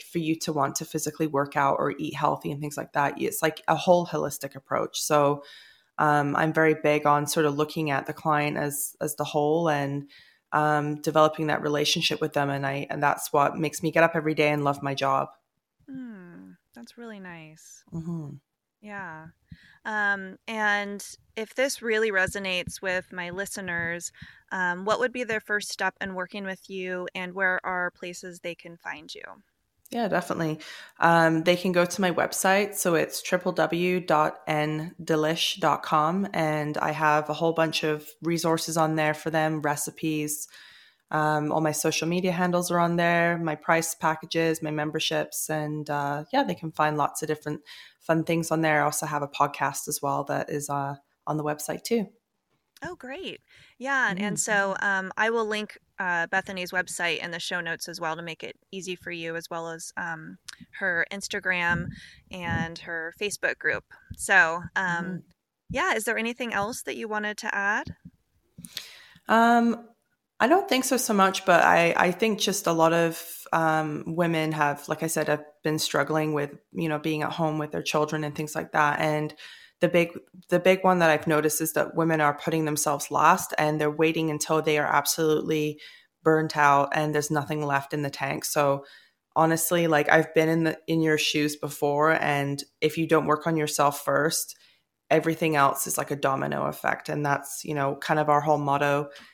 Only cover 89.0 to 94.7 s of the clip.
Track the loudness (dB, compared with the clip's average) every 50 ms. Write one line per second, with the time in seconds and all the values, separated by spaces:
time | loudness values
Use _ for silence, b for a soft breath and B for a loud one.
89 | B B B B B _ 0 2 4 4 4 2 0 0 2 2 2 4 4 4
90 | 4 6 6 4 4 4 2 2 4 4 4 2 2 0 -2 -2 -4 -2 0 2
91 | 2 2 2 2 2 0 0 0 0 0 -2 -4 -8 -8 -6 -2 -2 0 2 4
92 | 4 4 4 2 2 0 0 0 0 -2 -4 -6 -8 _ _ -2 -2 -2 0 0
93 | 0 4 4 4 4 4 0 0 0 0 0 0 0 -2 0 2 2 2 2 0
94 | -4 0 0 2 2 2 0 -2 -6 -6 -12 b b b